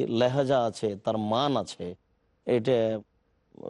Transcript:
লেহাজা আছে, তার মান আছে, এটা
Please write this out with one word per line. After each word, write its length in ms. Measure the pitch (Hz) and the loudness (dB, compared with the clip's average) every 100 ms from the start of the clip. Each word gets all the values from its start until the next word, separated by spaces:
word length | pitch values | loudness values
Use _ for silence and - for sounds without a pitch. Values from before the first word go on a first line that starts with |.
| - 117 | 0 2
লেহাজা 380 | 123 135 135 135 117 | 2 2 2 2 0
আছে, 200 | - 110 101 | -2 -6 -4
তার 140 | - 110 107 | -4 -2 0
মান 200 | 110 143 127 | 0 2 0
আছে, 220 | 95 - 87 90 _ _ _ _ - | -4 -10 -12 -12 _ _ _ _ 0
এটা 300 | 123 113 123 110 110 - _ _ _ _ 50 50 | 0 2 2 2 0 -8 _ _ _ _ -14 -4